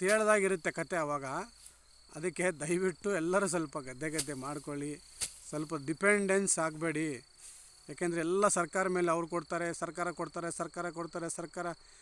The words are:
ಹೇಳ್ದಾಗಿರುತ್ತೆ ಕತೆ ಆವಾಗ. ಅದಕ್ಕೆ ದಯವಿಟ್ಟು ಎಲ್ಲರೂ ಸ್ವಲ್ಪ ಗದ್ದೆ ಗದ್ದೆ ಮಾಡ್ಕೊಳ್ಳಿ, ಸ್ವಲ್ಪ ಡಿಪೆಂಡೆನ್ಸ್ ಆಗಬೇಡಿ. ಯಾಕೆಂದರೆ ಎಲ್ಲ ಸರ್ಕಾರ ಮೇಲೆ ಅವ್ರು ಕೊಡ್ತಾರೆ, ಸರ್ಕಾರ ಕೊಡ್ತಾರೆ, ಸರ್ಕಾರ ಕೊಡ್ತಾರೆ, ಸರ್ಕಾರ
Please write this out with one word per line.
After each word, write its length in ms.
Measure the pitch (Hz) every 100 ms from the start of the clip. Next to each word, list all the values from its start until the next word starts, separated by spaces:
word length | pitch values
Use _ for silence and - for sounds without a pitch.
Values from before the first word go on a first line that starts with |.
ಹೇಳ್ದಾಗಿರುತ್ತೆ 720 | 185 214 214 214 190 185 165
ಕತೆ 260 | 170 156 180
ಆವಾಗ. 280 | 147 143 135 151 233 - - - - - -
ಅದಕ್ಕೆ 360 | 147 175 151 180
ದಯವಿಟ್ಟು 640 | 151 151 180 190 165 202 190
ಎಲ್ಲರೂ 320 | 165 190 196
ಸ್ವಲ್ಪ 300 | 175 151 156
ಗದ್ದೆ 320 | 131 127 156
ಗದ್ದೆ 220 | 151 139
ಮಾಡ್ಕೊಳ್ಳಿ, 720 | 135 131 147 143 143 147 143 - - - - -
ಸ್ವಲ್ಪ 260 | 151 156 156 135
ಡಿಪೆಂಡೆನ್ಸ್ 720 | 156 196 208 196 196 190 -
ಆಗಬೇಡಿ. 640 | 160 156 165 151 156 123 - - - - - - -
ಯಾಕೆಂದರೆ 320 | 147 175 170
ಎಲ್ಲ 280 | 165 190 202
ಸರ್ಕಾರ 400 | 185 170 190 180
ಮೇಲೆ 220 | 180 175
ಅವ್ರು 180 | 165 165
ಕೊಡ್ತಾರೆ, 460 | 170 156 170 170
ಸರ್ಕಾರ 360 | 165 175 165 175
ಕೊಡ್ತಾರೆ, 420 | 165 160 175 170
ಸರ್ಕಾರ 380 | 165 165 175 175
ಕೊಡ್ತಾರೆ, 400 | 165 165 175 165
ಸರ್ಕಾರ 360 | - 170 180 175 165 - -